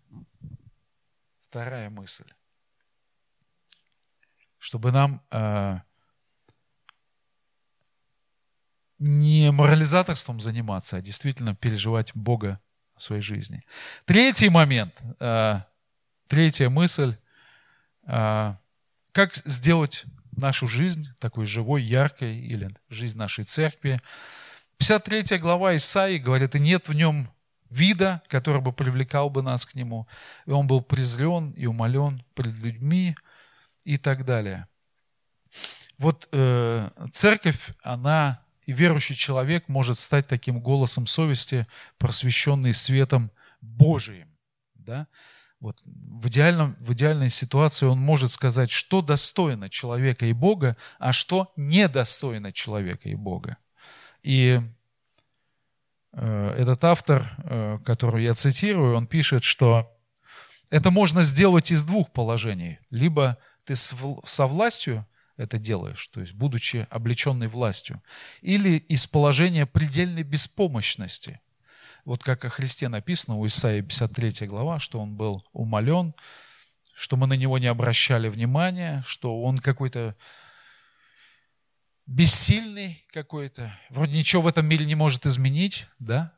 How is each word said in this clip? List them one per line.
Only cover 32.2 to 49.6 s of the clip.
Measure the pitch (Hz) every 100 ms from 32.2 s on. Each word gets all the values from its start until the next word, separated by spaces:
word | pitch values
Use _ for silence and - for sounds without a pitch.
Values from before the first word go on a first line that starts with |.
| -
пред | - 120 110
людьми», | 113 113 135 180 180 151 - _ _ _ _ - -
и | 139
так | 143 131 127
далее. | 120 104 92 87 _ _ _ _ _ _ _ _ - - - - -
Вот, | 147 156 -
э, | 139 131 123 117 117 101 - 120
церковь, | - 208 214 170 139 - -
она | 127 123 135 156 143 123 _ _ -
и |
верующий | 127 175 147 - 135
человек | - 131 131 165 -
может | 135 123 120
стать | - 143 135
таким | 120 - 120
голосом | 120 139 127 - 120
совести, | - 160 127 - 127 110 - - -
просвещённый | 127 - 127 120 143 143 127 110
светом | - 135 135 131 113 - _ _
Божиим. | 110 113 151 151 110 95 78 _ _ _ _ _
Да? | 95 127 151 _ - - _ _
Вот | 110 - -
в | - - 117 120
идеальном, | 120 156 170 147 -
в | 117
идеальной | 120 147 151 131
ситуации | - 127 139 156 - 135
он | 131
может | 139 151 123
сказать, | - 131 120 123
что | - - 190
достойно | 151 143 - - 170 113